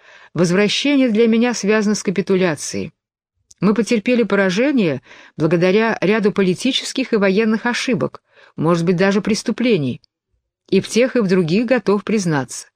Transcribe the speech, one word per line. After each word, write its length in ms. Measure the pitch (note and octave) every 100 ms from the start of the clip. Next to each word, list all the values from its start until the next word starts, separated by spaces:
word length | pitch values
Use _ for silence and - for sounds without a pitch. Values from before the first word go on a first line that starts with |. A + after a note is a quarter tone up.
| - - -
«Возвращение 760 | - F3 F3+ G#3 - C#4 C#4+ C4
для 180 | G#3 A#3
меня 260 | A3+ A#3+
связано 400 | A3+ G3 A3 G#3
с 100 | G#3
капитуляцией. 880 | - F3 F#3 F#3+ F#3 D3 - G2+ F#2 - _ _ _ _ _ -
Мы 160 | F3+ G#3+
потерпели 480 | G#3+ A#3+ A3 A#3+
поражение 800 | A3 G3+ F#3+ F3+ C4+ C#4 F3+ B2+ - - - -
благодаря 600 | D#3 E3+ F3+ G3 A3+ -
ряду 300 | F3+ A3 G3+
политических 800 | G3 F#3+ F3 B3+ B3+ - - B3
и 40 | A3+
военных 500 | G3 F#3+ A3 A3 A#3+
ошибок, 560 | A#3 - G3+ - - _ _ - -
может 300 | D3+ F3 E3+
быть, 100 | F3
даже 260 | G3 G3+
преступлений. 800 | G3 G#3+ - A3 B3 G3 C3+ - _ _ _ _ _ _ -
И 100 | G3
в 80 | -
тех, 280 | A3 B3+ B3+
и 40 |
в 80 | G3
других 380 | F#3+ E3 F#3+ A#3+
готов 360 | B3 - G3+
признаться. 640 | - G#3+ F3 D3 B2+ - -